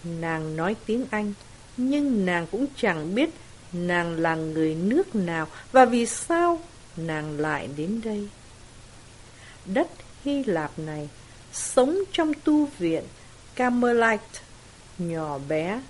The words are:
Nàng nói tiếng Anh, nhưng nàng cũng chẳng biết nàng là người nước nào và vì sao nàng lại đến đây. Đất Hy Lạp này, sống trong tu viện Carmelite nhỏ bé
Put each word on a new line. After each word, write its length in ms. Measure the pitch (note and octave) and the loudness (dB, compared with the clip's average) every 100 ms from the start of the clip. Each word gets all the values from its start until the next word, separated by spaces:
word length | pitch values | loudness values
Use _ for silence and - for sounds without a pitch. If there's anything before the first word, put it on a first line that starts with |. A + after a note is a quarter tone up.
Nàng 520 | E3+ E3 E3 D#3+ D#3 D#3 | -8 -6 -4 -4 -4 -2
nói 200 | E3+ A3 - | -2 -2 -2
tiếng 200 | A3+ C4 | -2 0
Anh, 240 | G#3+ G#3 G3+ - - - - | -2 -4 -6 -12 -20 -18 -4
nhưng 480 | B3+ C#4+ C#4+ A#3 F#3 | 0 2 2 2 2
nàng 220 | F3 E3+ | 0 0
cũng 140 | G3+ C#4 - | -2 -2 0
chẳng 400 | A3 E3 D#3 G3+ | 0 0 -2 0
biết 140 | D#4+ - - - - | 0 0 -18 -20 -10
nàng 460 | F3 F3 F3 E3+ E3 | -4 0 0 0 0
là 160 | E3 D#3+ | 0 0
người 400 | D#3+ D#3 D#3+ D#3 | -2 0 0 2
nước 400 | F#3 C4+ G4 A3 | 2 2 2 0
nào 320 | F3 E3 D#3 - - | 0 -2 -4 -8 2
và 140 | C4 B3+ | 8 8
vì 200 | A#3+ A#3 | 6 0
sao 540 | - - E4+ F4 E4+ E4 - - - | -2 0 2 4 2 -4 -20 -16 -8
nàng 420 | D#3+ D#3 D3+ D3 | -4 -4 -4 -2
lại 300 | D#3 D3 - C#3+ | 0 -2 -4 -6
đến 240 | D#3+ A3+ | -4 -4
đây. 240 | A3+ G#3 G3+ - - - - - - - - - - - - - - | -4 -4 -6 -12 -20 -20 -20 -20 -20 -20 -20 -20 -20 -20 -20 -18 -2
Đất 220 | G3 E4+ - - - C#4 | 0 0 -4 -20 -8 -2
Hy 180 | C#4+ | 0
Lạp 360 | B3+ E3+ D3+ - | 0 0 -2 -6
này, 300 | D#3 D3+ D3 - - - - | -8 -8 -8 -12 -20 -20 -14
sống 440 | - - - B3+ F#4 G4 | -10 0 4 4 4 -2
trong 220 | - D#4+ D4 | 0 0 0
tu 220 | - D4+ D4 | 4 4 2
viện 380 | - F3 D#3+ - - - - - - | 0 -2 -2 -4 -16 -20 -20 -18 0
Carmelite 840 | B3 B3 A#3+ A#3+ A3+ A3 - - - - - - - - | 2 4 4 6 4 2 -4 -18 -18 -20 -20 -20 -20 -8
nhỏ 420 | E3+ E3 D#3 C#3+ C#3 | -4 -4 -4 -6 -2
bé 320 | D#3 E3 A3 C4+ | 0 0 -4 -8